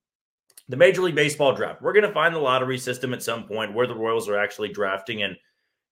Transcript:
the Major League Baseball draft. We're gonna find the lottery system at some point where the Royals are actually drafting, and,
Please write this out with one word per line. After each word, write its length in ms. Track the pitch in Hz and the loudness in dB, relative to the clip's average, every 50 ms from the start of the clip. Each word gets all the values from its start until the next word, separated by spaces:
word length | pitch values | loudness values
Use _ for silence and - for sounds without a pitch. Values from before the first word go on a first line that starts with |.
| _ _ _ _ _ _ _ _ _ _ _ - _ | _ _ _ _ _ _ _ _ _ _ _ -20 _
the 100 | - 127 | -8 4
Major 260 | 135 175 196 180 185 185 | 6 6 6 6 4 0
League 100 | 175 147 | 0 2
Baseball 400 | 147 151 147 - - 143 131 - | 2 0 0 2 2 2 2 2
draft. 300 | - 107 80 - - 123 | 2 -4 -6 -6 -6 -4
We're 100 | 170 190 | 2 4
gonna 180 | 214 208 185 | 4 4 4
find 220 | - 147 160 170 165 | 0 2 2 2 2
the 60 | 156 | 2
lottery 400 | 143 127 127 131 127 127 131 127 | 0 2 2 2 0 -2 -4 -4
system 340 | - 127 123 - 135 123 123 | -4 -6 -6 -4 -4 -6 -6
at 80 | - | -4
some 220 | - 117 117 113 101 | -4 -4 -6 -6 -6
point 320 | - 101 110 110 101 101 | -8 -6 -6 -4 -4 0
where 100 | 117 123 | -2 -2
the 80 | 113 113 | -2 -2
Royals 340 | 110 110 113 117 113 110 | -4 -2 0 0 0 0
are 120 | 104 101 101 | 0 0 0
actually 300 | 104 101 - - 107 98 | 0 -2 -2 -6 -6 -6
drafting, 520 | 87 101 98 95 95 95 - - 113 107 | -2 -2 -2 -2 -2 -4 -4 -8 -6 -4
and, 120 | 101 95 87 - _ _ _ _ _ _ _ _ _ _ | -4 -6 -6 -10 _ _ _ _ _ _ _ _ _ _